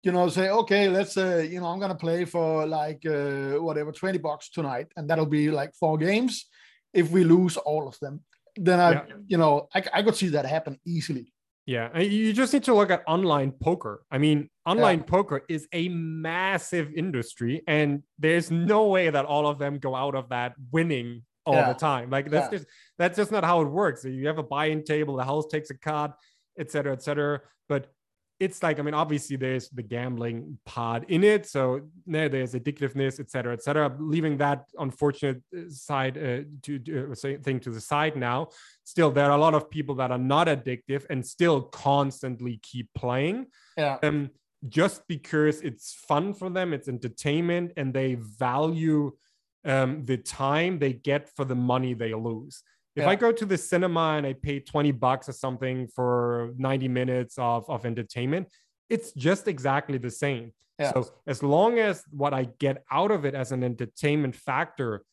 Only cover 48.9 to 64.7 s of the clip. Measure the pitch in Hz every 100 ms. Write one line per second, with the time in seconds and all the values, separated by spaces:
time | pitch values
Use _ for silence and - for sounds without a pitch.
48.9 | 151 143 - _ _ _ _ - 135 131
49.9 | 151 131 123 - - 135 151 175 175 139
50.9 | 120 - 143 147 - 131 123 123 127 127
51.9 | 117 113 110 117 110 143 - _ _ _
52.9 | - 151 196 233 233 214 185 - 175 185
53.9 | 165 160 151 143 131 147 139 - 151 147
54.9 | 127 127 135 - 127 131 127 131 127 120
55.9 | - 123 123 120 120 117 123 131 135 131
56.9 | 127 127 127 120 - 120 120 113 120 120
57.9 | 117 110 120 127 165 185 _ _ _ _
58.9 | 226 226 139 143 196 208 147 135 139 147
59.9 | 135 120 - 143 127 117 _ _ - 143
60.9 | 123 120 _ - 127 143 151 214 233 214
61.9 | 175 - 147 143 135 123 - 139 135 _
62.9 | 139 202 151 143 135 123 131 123 117 117
63.9 | - 147 147 139 117 - 135 165